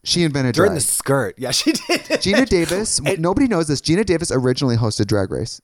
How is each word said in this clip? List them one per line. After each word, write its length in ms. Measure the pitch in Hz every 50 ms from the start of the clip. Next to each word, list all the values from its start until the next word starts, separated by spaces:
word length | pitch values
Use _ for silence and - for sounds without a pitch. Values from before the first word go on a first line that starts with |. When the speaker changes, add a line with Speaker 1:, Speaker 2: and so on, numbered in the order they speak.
| _
Speaker 1:
She 200 | - - 175 170
invented 320 | 160 135 143 131 127 113
Speaker 2:
During 160 | 151 180 208
Speaker 1:
drag. 100 | 180 151
Speaker 2:
the 60 | 123
skirt. 480 | - - - - 131 139 139 120 95 -
Yeah, 140 | - 127 123
<laughs> 0 |
she 220 | 127 - - 311 311
did. 480 | - - - 349 - - - 311 -
Speaker 1:
Gina 240 | - 185 247 285 262
Davis, 520 | 226 202 175 165 160 175 190 220 - - - 135
Speaker 2:
And 140 | - 196 165
Speaker 1:
nobody 280 | 160 175 190 - 277
knows 200 | 254 220 165 165
this. 120 | 151 143 127
Gina 220 | - - 160 190 226
Davis 280 | 190 175 156 170 -
originally 460 | - 139 123 127 123 - 143 127 117
hosted 280 | 113 120 110 104 - 107
Drag 240 | 101 110 101 95 -
Race. 320 | - 65 95 - - -